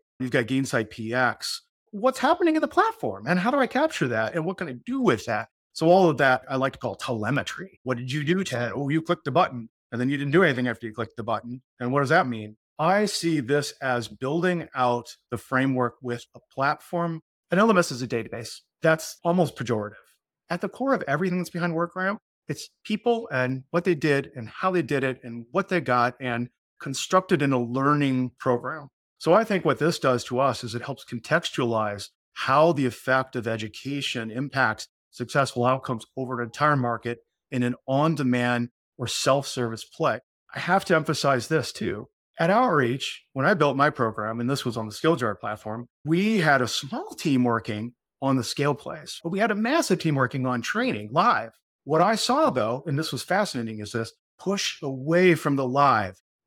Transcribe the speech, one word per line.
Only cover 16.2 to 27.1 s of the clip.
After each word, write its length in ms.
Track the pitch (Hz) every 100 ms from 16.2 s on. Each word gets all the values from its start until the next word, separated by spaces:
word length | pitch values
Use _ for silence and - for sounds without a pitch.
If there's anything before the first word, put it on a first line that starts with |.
| -
a 60 | 120 _
platform. 680 | - 139 147 - 175 170 160 _ _ -
An 80 | 180
L 100 | 226
M 80 | 190
S 140 | 165
is 100 | 123
a 60 | 127
database. 520 | 123 107 113 113 - _ _
That's 360 | 160 160 - -
almost 340 | 170 180 151 -
pejorative. 380 | 120 110 104 - _ _ _ _ -
At 120 | 175
the 80 | 196
core 240 | - 269
of 100 | 220 -
everything 340 | 147 190 180
that's 100 | 170
behind 240 | 175 170
WorkRamp, 460 | 165 170 185 190 220 _ _ -
it's 220 | 147 - _ -
people 420 | 208 240 233 233
and 320 | 135 127 131 -
what 120 | 175
they 120 | 175 160
did 360 | 156 139 139 131
and 120 | 107
how 240 | - 185
they 100 | 180
did 220 | 131 139
it 160 | 131 123
and 220 | 123 120 117
what 160 | 170 190
they 140 | 180
got 340 | 127 123 120 -
and 280 | 127 117 120 _ _ -
constructed 640 | 143 135 -